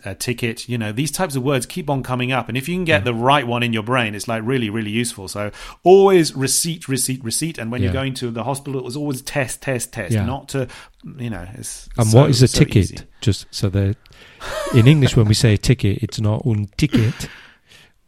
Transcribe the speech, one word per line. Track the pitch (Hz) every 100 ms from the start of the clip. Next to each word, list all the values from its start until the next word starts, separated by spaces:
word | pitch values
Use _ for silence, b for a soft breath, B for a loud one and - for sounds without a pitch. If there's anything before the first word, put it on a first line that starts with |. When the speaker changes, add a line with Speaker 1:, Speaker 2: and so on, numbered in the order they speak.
Speaker 1:
uh, | 101
ticket. | 95 - 120 117 110 -
You | 120
know, | 107
these | 107 151
types | - 185 135
of |
words | 123 135 123
keep | - 151
on | 139
coming | 123 127 123
up, | 131 117
and | 120
if | 147
you | 180
can |
get | 170 151
Speaker 2:
Yeah. |
Speaker 1:
the | 101
right | 113 123 143 120
one | 120
in | 120
your | 110
brain, | 107 127 110
it's, | 101 92
like, | 113 110
really, | 131 110
really | 107 107
useful. | 110 117 - 95
So | 101 104 B B B
always | 175 196 196 190 151
receipt, | 135 131 - 170 165 -
receipt, | 131 - 131
receipt. | 110 - 160 156
And | 113
when | 123
you're | 98
Speaker 2:
Yeah. | 131
Speaker 1:
going | 135
to | 127 120
the | 117
hospital, | 113 139 139 135
it |
was | 127 135
always | 147 127
test, | - 147 120 -
test, | - 127 -
test. | - 95
Speaker 2:
Yeah. | 110
Speaker 1:
Not | 101 135 135
to, | - 127 B B _ - -
you | 120
know. | 98 87
It's | - 113 - - -
Speaker 2:
And | 110
Speaker 1:
so, | 113
Speaker 2:
what | 151
is | 120
a | 123
Speaker 1:
so | -
Speaker 2:
ticket? | 151 -
Speaker 1:
easy. | 90 - - -
Speaker 2:
Just | - 95 -
so | - 98
they're | 95 98 104 _ B B B B B B
in | 127 117
English, | 156 127 -
when | 107
we |
say | 107 117
a | 101
ticket, | - 127 104 98
it's | 107 -
not | 107 107 131
un | 104 101 -
ticket. | 156 - 113 - - B B B B B B B